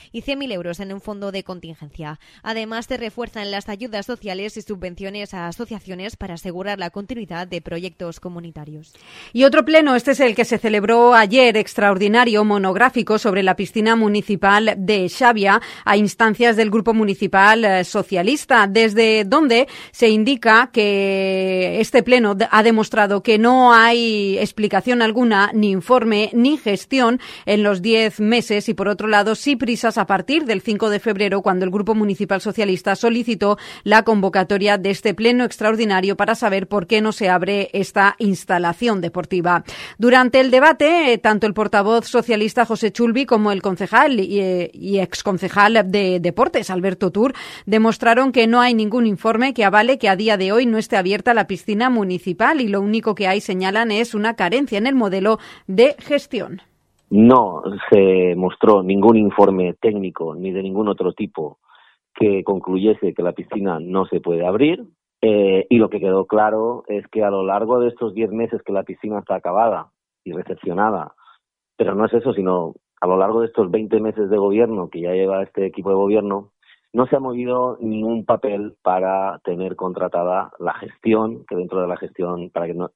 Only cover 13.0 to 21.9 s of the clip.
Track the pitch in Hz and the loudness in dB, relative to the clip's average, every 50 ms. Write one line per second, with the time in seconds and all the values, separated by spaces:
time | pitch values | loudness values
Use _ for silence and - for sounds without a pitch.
13 | 202 - 214 214 - 220 190 202 196 185 175 - 202 - - 226 214 220 226 226 | -2 0 -2 0 0 0 0 0 0 0 0 -2 -4 -6 -4 -2 0 2 2 2
14 | 220 208 208 208 196 - 208 165 - 196 202 208 220 220 202 196 190 180 214 202 | 2 2 0 0 -2 -2 -4 0 2 2 2 4 2 0 -2 -2 -2 -2 0 0
15 | 185 175 - - 262 240 240 214 196 190 196 220 - - - - - - 202 202 | -2 -4 -2 2 4 4 4 4 2 2 2 2 0 -4 -12 -6 -2 0 2 2
16 | 214 196 - - 226 220 208 - 240 240 226 208 226 214 196 226 190 233 220 220 | 2 0 0 0 0 0 2 2 2 2 4 2 0 0 0 0 0 0 0 2
17 | 220 202 196 - - 180 160 190 196 208 220 233 226 208 190 185 180 - - 214 | 0 0 -2 -2 -4 0 2 4 6 6 6 4 4 2 2 0 0 -2 -4 -4
18 | 190 - 196 175 175 208 285 294 - - 262 233 208 196 196 220 226 226 202 220 | -4 -2 -2 -2 0 0 -2 -2 0 2 2 4 4 4 4 2 2 4 2 2
19 | 226 220 220 220 208 196 240 294 320 269 226 233 269 277 - - - - - - | 2 2 2 0 0 0 2 2 2 4 4 2 2 0 -4 -12 -20 -20 -2 2
20 | 247 220 220 214 214 233 277 233 - 226 214 226 247 254 - 233 214 208 202 196 | 4 4 4 4 2 0 0 0 2 4 4 4 4 2 0 0 0 2 0 0
21 | 196 196 196 190 190 190 190 190 190 185 185 185 185 175 170 202 226 - | 0 0 0 -2 -2 -2 -2 -2 -2 -2 -2 -2 -2 -2 -2 -2 -2 2